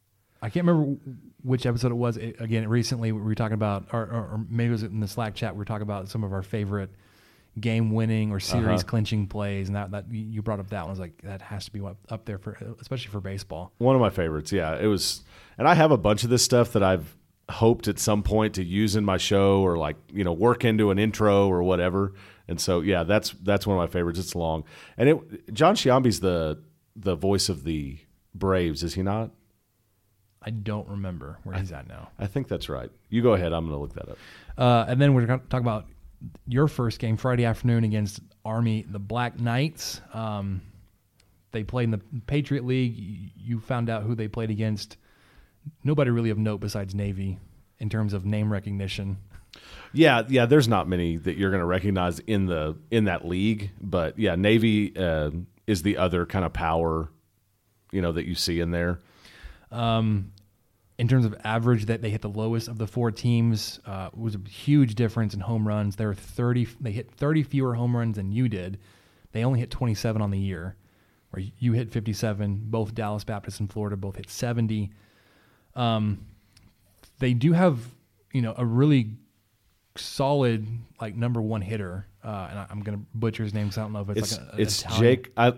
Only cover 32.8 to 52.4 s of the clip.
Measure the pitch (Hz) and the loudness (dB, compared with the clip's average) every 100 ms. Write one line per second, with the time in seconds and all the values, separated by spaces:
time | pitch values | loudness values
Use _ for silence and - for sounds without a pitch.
32.8 | 60 _ - 110 120 98 85 82 80 71 | -8 _ -4 4 6 6 4 0 -2 -4
33.8 | 73 - - - - - - - 123 120 | -6 -10 -14 -16 -20 -20 -10 0 4 4
34.8 | 110 127 143 131 117 127 - 131 120 107 | 4 4 6 6 4 0 -2 -2 0 -2
35.8 | - - - - - - - 123 151 - | -6 -20 -20 -18 -18 -14 -2 2 2 2
36.8 | 117 - 113 107 131 123 117 110 123 117 | -2 0 -2 0 0 2 2 2 2 4
37.8 | 110 107 104 - - _ 110 113 117 110 | 2 0 -2 -6 -18 _ -6 0 0 0
38.8 | - 101 101 117 120 120 120 120 156 - | -4 -8 -6 -4 -4 -2 -2 0 -2 -4
39.8 | - - - 110 110 104 98 95 - - | -12 -12 -12 -8 -6 -4 -4 -6 -8 -20
40.8 | _ _ _ _ _ _ _ 113 101 123 | _ _ _ _ _ _ _ -8 -4 -2
41.8 | 113 104 - 123 - 143 139 143 123 131 | 0 -2 -4 -10 -2 -2 0 -2 0 0
42.8 | 123 107 98 101 101 - 107 113 - 123 | 0 -2 -10 -12 -14 -12 -6 -6 -4 -2
43.8 | 117 113 104 117 107 117 110 107 110 104 | -2 -2 -2 -2 -4 -4 -2 0 0 -2
44.8 | - - _ _ _ - - _ 147 - | -6 -18 _ _ _ -20 -20 _ -20 -6
45.8 | 131 151 127 117 113 104 107 101 104 107 | 0 2 4 2 2 0 0 -2 -4 -6
46.8 | 98 101 101 95 98 95 - - _ - | -4 -4 -4 -4 -6 -6 -12 -20 _ -8
47.8 | 110 110 104 101 101 107 107 101 101 101 | -4 -2 -2 -2 -2 0 0 -2 -4 -6
48.8 | 95 - 98 98 - - - - - - | -6 -6 -6 -8 -10 -20 -20 -20 -20 -20
49.8 | - 135 156 120 113 131 117 151 117 101 | -2 6 6 6 4 4 8 8 8 4
50.8 | 82 90 85 82 90 87 98 95 85 92 | 2 0 0 0 -2 0 2 2 2 0
51.8 | 101 92 90 78 - 104 | 2 2 0 -2 -2 0